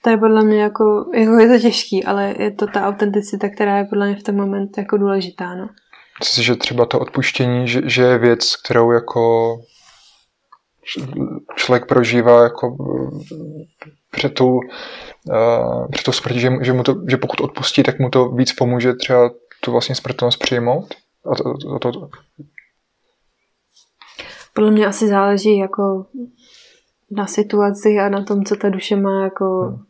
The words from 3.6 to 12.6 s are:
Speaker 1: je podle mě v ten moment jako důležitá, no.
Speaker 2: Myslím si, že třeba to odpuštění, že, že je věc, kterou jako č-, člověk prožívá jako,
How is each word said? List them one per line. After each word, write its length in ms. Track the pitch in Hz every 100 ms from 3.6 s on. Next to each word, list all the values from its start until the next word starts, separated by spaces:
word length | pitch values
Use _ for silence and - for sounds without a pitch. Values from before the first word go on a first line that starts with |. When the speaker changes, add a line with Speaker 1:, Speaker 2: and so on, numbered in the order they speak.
| 208 202
Speaker 1:
je 60 |
podle 220 | 202 202 202
mě 100 | 202
v 60 |
ten 140 | - 202
moment 420 | 196 196 196 202
jako 180 | 202 208
důležitá, 580 | 202 196 180 - 180
no. 140 | 180 208 _ _ - _ -
Speaker 2:
Myslím 220 | - -
si, 40 | 117
že 100 | 120
třeba 300 | - 120 117
to 120 | 123
odpuštění, 680 | 127 - 131 - 123 123 123
že, 140 | 123
že 180 | 147 123
je 160 | 123 123
věc, 380 | 120 117 - -
kterou 340 | - 120 117
jako 640 | 117 117 120 117 113 113 117 117 _ _ _ _ _ _ _ _ - _ _
č-, 180 | - - 131 - - - - -
člověk 300 | - 123 -
prožívá 560 | 127 117 120 117 120
jako, 340 | 120 -